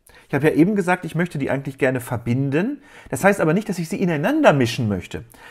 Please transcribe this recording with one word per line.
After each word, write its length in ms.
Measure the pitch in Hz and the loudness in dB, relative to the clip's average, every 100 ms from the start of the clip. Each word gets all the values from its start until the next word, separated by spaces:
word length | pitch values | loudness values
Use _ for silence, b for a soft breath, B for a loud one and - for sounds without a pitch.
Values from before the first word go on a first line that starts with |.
| _ B B | _ B B
Ich 60 | |
habe 120 | 143 151 | 0 2
ja 80 | |
eben 220 | - 175 208 | 4 4 2
gesagt, 280 | 180 180 | 0 -2
ich 120 | 165 156 | -2 -4
möchte 220 | 175 147 | -4 -4
die 120 | 135 | -4
eigentlich 260 | 139 139 - | -4 -6 -2
gerne 220 | 131 131 | 0 0
verbinden. 840 | - 120 123 127 139 143 220 294 B B B | -4 -6 -2 -2 0 0 -2 -6 B B B
Das 160 | 135 | 0
heißt 160 | 190 202 | 2 4
aber 120 | 160 | 2
nicht, 160 | 175 214 | 0 -2
dass 120 | 185 | -6
ich 80 | 165 | -6
sie 120 | 202 | -2
ineinander 520 | 175 151 180 311 262 | -2 0 0 4 4
mischen 340 | 147 117 - 110 | 4 2 0 -2
möchte, 380 | 95 - - - B B | -2 -6 -12 -14 B B